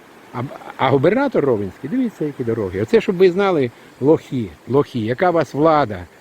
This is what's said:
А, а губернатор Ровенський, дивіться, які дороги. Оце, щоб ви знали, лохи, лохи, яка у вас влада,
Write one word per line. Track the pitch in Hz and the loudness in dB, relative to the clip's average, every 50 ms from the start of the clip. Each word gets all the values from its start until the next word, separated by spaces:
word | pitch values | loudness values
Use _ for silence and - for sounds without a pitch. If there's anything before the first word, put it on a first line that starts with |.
| - - - - - - - | -20 -20 -20 -20 -20 -14 -10
А, | 123 127 143 - - - - - - | -10 -10 -10 -10 -16 -18 -18 -6 -2
а | 123 131 | 0 2
губернатор | 127 - 127 170 208 254 285 269 - 190 143 | 2 4 4 2 2 2 0 0 0 0 0
Ровенський, | 135 120 101 104 92 90 - - 135 | 2 0 0 -2 -6 -8 -12 -10 -6
дивіться, | 196 262 262 220 - - 156 | -4 -2 -4 -4 -4 -6 -8
які | 147 135 - 127 | -8 -6 -6 -6
дороги. | 117 113 113 104 92 90 95 | -4 -4 -4 -4 -4 -4 -4
Оце, | 110 - - 220 | -2 2 2 2
щоб | - - 190 | 2 0 2
ви | 170 190 185 | 4 4 4
знали, | 170 190 202 196 180 151 131 120 - - - - - - | 4 2 0 0 0 0 0 -2 -4 -10 -20 -20 -12 -2
лохи, | 120 143 160 - - - 143 127 110 90 78 - _ - | 2 2 2 2 2 -4 -6 -6 -6 -6 -10 -16 _ -2
лохи, | 117 143 135 - - 123 | 0 0 0 0 -4 -6
яка | 107 107 127 - 190 180 | -4 -4 -2 0 0 0
у | 170 | 2
вас | 165 147 - - | 0 -2 -2 -2
влада, | 131 151 165 156 151 139 107 104 92 90 - - - | 0 2 4 4 4 2 0 -4 -10 -12 -14 -20 -20